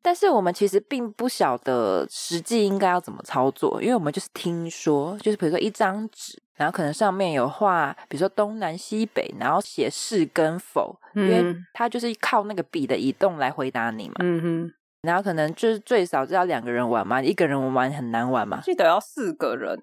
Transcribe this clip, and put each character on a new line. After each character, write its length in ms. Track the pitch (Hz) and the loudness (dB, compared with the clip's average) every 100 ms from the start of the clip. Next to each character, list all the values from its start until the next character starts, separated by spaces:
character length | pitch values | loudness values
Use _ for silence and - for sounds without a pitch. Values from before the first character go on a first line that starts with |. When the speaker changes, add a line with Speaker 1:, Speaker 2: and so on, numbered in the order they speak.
Speaker 1:
但 140 | - | 2
是 160 | 349 403 | 4 4
我 100 | 269 | 4
们 140 | 185 | 2
其 120 | 180 202 | 2 2
实 120 | 196 | 2
并 320 | 208 277 233 | 0 -4 -4
不 160 | 208 247 | -4 -4
晓 300 | - 165 123 | 2 2 2
得 480 | - 127 107 95 67 | 0 2 4 2 0
实 320 | - - 170 | -6 -6 -6
际 240 | 165 233 | 0 2
应 140 | 208 196 | 2 2
该 100 | 190 | 2
要 120 | 180 | 2
怎 120 | - | -2
么 80 | - | -16
操 260 | - - 131 | -6 0 0
作， 320 | 135 - - | 2 -2 0
因 60 | 214 | 0
为 60 | |
我 60 | 247 | 0
们 120 | 151 | 0
就 80 | 151 | -4
是 80 | - | -8
听 380 | - 180 170 165 | -6 -4 -4 -6
说， 480 | - - 147 147 202 | -4 2 2 2 -2
就 100 | - | -2
是 60 | 208 | 0
比 80 | |
如 60 | 165 | 0
说 80 | 165 | 0
一 100 | 220 | -2
张 400 | 208 208 196 220 | 0 -2 -2 -8
纸， 300 | - - - _ | -12 -18 -18 _
然 120 | _ 151 | _ -4
后 60 | |
可 120 | 190 | 0
能 100 | 151 | -2
上 180 | 151 214 | 0 0
面 200 | 185 190 | 2 0
有 160 | 147 123 | 2 0
画， 460 | 147 208 180 143 - - | 2 2 2 0 -4 -12
比 80 | 143 | -2
如 40 | |
说 80 | 190 | -2
东 320 | - 208 220 | 0 -2 -2
南 180 | 185 170 | -6 -6
西 260 | - 214 | -6 -4
北， 300 | 220 - - - | -2 -2 -6 -4
然 140 | 127 | 0
后 80 | 165 | 0
写 300 | - - 123 | -2 -2 -2
是 340 | - - 220 160 | -2 -4 0 0
跟 300 | - 160 165 | 2 0 0
否， 360 | - - - - - | -4 -2 -2 -6 -10
Speaker 2:
嗯。 140 | 208 190 | 0 4
Speaker 1:
因 80 | 185 | 4
为 200 | 175 175 180 | 4 -2 -10
它 140 | - 240 | -4 -4
就 100 | 240 | -2
是 160 | 240 220 | -4 -4
靠 240 | - 233 | 0 0
那 100 | 208 | 0
个 80 | 202 | -6
笔 240 | 160 170 135 | -6 -4 -2
的 100 | 123 | 0
移 140 | 123 | 0
动 280 | 131 196 165 | 2 0 2
来 120 | 131 | -2
回 180 | - 131 | -2 -4
答 200 | 127 117 | -2 -4
你 180 | 110 104 | -4 -10
嘛。 60 | - | -2
Speaker 2:
嗯 200 | 180 170 | 0 0
哼。 320 | 170 165 170 - _ _ | 0 -2 -6 -12 _ _
Speaker 1:
然 140 | 156 175 | 0 0
后 60 | |
可 100 | 202 | 0
能 200 | 165 151 | 0 0
就 140 | 165 233 | 0 0
是 100 | 220 | 0
最 260 | - 240 175 | 2 2 2
少 180 | 147 | 0
就 80 | 131 | 0
要 100 | 185 | 0
两 200 | 180 143 | 2 0
个 60 | 120 | -2
人 180 | 120 120 | -2 0
玩 160 | 117 | 0
嘛， 160 | 95 123 | 0 0
一 140 | 135 | 2
个 100 | 214 165 | 2 2
人 280 | 139 131 | 2 0
玩 180 | 131 127 | 0 0
很 200 | 143 123 | -2 -4
难 180 | 117 123 | -2 0
玩 160 | 127 101 | 0 -2
嘛。 140 | - | -4
Speaker 2:
记 100 | 160 | -4
得 120 | 349 170 | 2 4
要 140 | 175 | 4
四 320 | - - 220 | 0 -6 -6
个 220 | 156 139 117 | -2 -2 -2
人 200 | 101 - | -4 -6